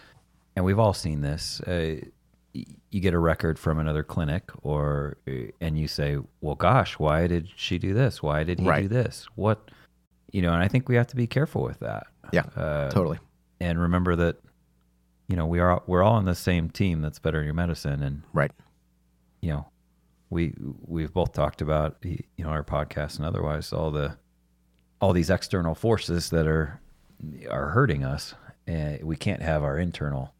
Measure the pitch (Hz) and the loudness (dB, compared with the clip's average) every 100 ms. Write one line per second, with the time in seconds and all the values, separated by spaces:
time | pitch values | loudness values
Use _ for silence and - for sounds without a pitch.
0 | - _ _ _ _ 95 92 101 107 - | -20 _ _ _ _ 0 2 4 4 2
1 | 82 76 71 78 - - - 87 80 73 | -2 -2 -2 -4 -6 -8 -4 -2 -2 -4
2 | - _ _ _ _ - - - _ 98 | -10 _ _ _ _ -14 -14 -18 _ -2
3 | 92 85 82 80 82 76 82 78 78 76 | 2 4 4 2 0 0 0 0 0 -2
4 | - 92 73 82 - - 73 73 73 73 | -2 -2 -2 -2 -6 -10 -4 -2 0 -2
5 | 73 69 67 64 55 - 82 78 76 - | -4 -8 -8 -8 -8 -8 -4 -2 -2 -2
6 | 73 71 - _ 78 71 87 127 92 - | -2 -2 -6 _ -8 2 4 6 4 0
7 | 76 80 87 87 87 - - 90 95 107 | 2 4 4 0 -2 -8 -4 -2 0 2
8 | 131 - 73 76 80 87 92 76 98 123 | 2 0 -2 0 0 0 2 2 2 0
9 | 110 - - - 104 110 - - _ _ | -2 -6 -14 -2 0 0 -6 -20 _ _
10 | _ _ - 98 87 85 98 127 131 120 | _ _ -6 0 2 2 4 2 2 2
11 | 120 123 117 131 156 - 62 - - 53 | 2 -2 -2 0 0 -2 -4 -6 -8 -8
12 | - _ - 87 - 90 78 73 69 98 | -12 _ -2 0 0 -4 -2 -2 2 2
13 | 82 82 - _ _ _ 87 85 87 90 | 2 -2 -10 _ _ _ -2 2 2 2
14 | 90 85 85 - _ _ _ _ _ _ | 2 4 2 0 _ _ _ _ _ _
15 | _ _ - 90 80 85 90 87 - 90 | _ _ -4 -2 0 4 4 4 2 4
16 | 104 113 92 87 - 87 80 - 98 80 | 6 4 2 0 2 2 0 0 0 2
17 | 76 - 80 78 76 82 85 80 73 71 | -2 -2 -2 0 -2 0 -2 -2 -4 -2
18 | 69 71 - 78 73 - _ _ _ _ | -4 -6 -4 -2 -2 -4 _ _ _ _
19 | _ _ _ _ 85 73 - _ _ _ | _ _ _ _ -4 -4 -8 _ _ _
20 | _ _ _ 85 80 - 71 - - 82 | _ _ _ -2 -2 -4 -12 -12 -8 -6
21 | 76 92 78 - 73 - 76 76 76 - | -2 0 0 0 -2 0 0 0 0 -4
22 | 90 - - - 82 76 - 73 76 - | -8 -8 -10 -8 -4 -4 -2 -4 -4 -6
23 | 73 - 80 95 80 76 - - 80 76 | -6 -6 -4 -2 -2 -4 -4 -4 -2 -2
24 | 71 - _ _ _ _ _ _ _ _ | -4 -6 _ _ _ _ _ _ _ _
25 | 95 87 82 90 - 95 82 80 110 104 | 4 4 4 0 0 -2 -2 0 0 0
26 | - 85 - 82 78 80 76 - - _ | 0 -2 0 0 2 2 0 -6 -20 _
27 | _ - 76 73 60 62 71 110 135 71 | _ -18 -16 -14 -6 -4 0 2 4 2
28 | 65 73 - - - - - 80 76 73 | -2 -4 -8 -16 -20 -14 -6 -4 -2 -4
29 | 80 76 104 90 80 76 71 73 87 - | -6 -4 -4 -2 0 0 0 0 -2 -2
30 | 73 69 67 - | -4 -4 -6 -12